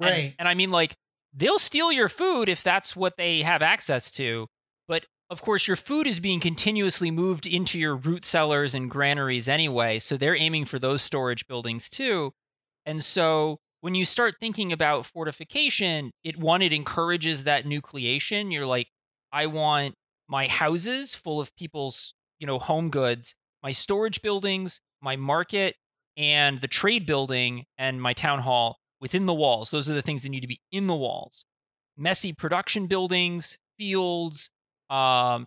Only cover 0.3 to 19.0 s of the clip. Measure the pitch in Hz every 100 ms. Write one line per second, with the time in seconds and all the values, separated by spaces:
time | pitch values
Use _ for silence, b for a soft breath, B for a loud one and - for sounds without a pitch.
0.3 | - 175 180 190 175 160 - _ _ _
1.3 | 135 196 403 - 285 339 285 208 - 370
2.3 | 320 208 175 185 185 - - 185 - 175
3.3 | 165 151 170 156 220 - 131 - - 131
4.3 | 113 113 _ _ _ _ 165 - _ _
5.3 | 175 - 202 - 185 - 294 285 180 190
6.3 | 180 170 165 - 214 196 - 170 165 185
7.3 | 170 170 175 185 170 156 139 139 175 -
8.3 | 170 156 147 143 131 127 131 139 147 135
9.3 | 123 117 147 160 123 117 110 - 135 143
10.3 | 165 160 160 143 135 131 139 - 143 127
11.3 | 120 - 123 117 117 - - 262 196 143
12.3 | - _ _ _ _ - 156 151 190 160
13.3 | 156 151 151 _ _ 170 185 180 - 233
14.3 | - 226 214 196 160 156 147 - - 156
15.3 | - 151 285 294 - 196 156 135 - 165
16.3 | 160 160 175 185 151 143 - 170 175 156
17.3 | 151 135 147 135 147 - 143 120 135 -
18.3 | 208 208 160 135 127 120 _